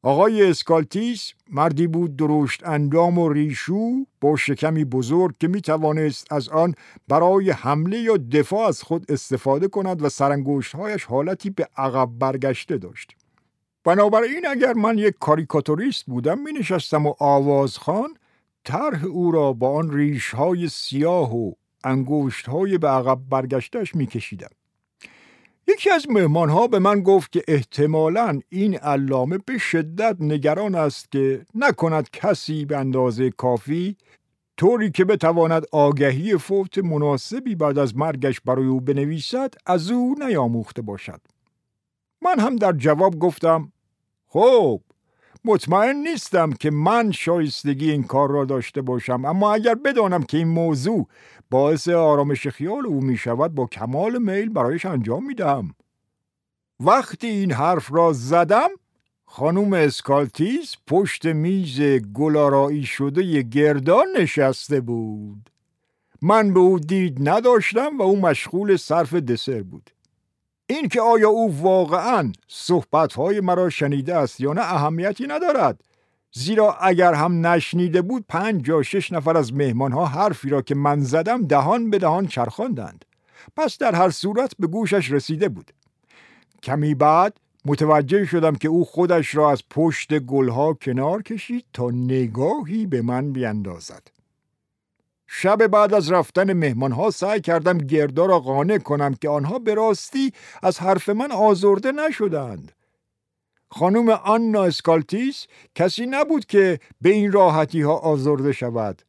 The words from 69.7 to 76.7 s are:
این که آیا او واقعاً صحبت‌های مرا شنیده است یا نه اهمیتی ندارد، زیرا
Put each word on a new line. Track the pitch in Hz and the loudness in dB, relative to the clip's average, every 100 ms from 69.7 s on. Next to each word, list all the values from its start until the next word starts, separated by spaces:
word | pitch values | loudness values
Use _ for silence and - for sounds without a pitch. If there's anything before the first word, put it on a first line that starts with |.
| - _ _ _ _ _ _ _ _ - | -18 _ _ _ _ _ _ _ _ -8
این | 277 269 | -6 -2
که | 240 | 2
آیا | 226 233 214 | 4 6 6
او | 220 226 143 | 4 0 2
واقعاً | 185 190 160 170 233 233 131 - _ | 4 4 4 0 2 0 0 -6 _
صحبت‌های | - - 175 - 151 156 117 165 208 | -14 -2 -2 2 2 2 0 -2 0
مرا | 185 180 180 | 0 2 0
شنیده | - 143 143 135 | 0 -2 -2 -2
است | 175 135 - | 0 0 -2
یا | 135 | -4
نه | 170 | -2
اهمیتی | 180 170 147 160 190 202 277 | -2 0 0 -2 -4 -4 -6
ندارد، | 302 349 285 151 - _ _ _ _ _ | -2 0 0 0 -4 _ _ _ _ _
زیرا | 117 139 220 214 | -10 -2 2 2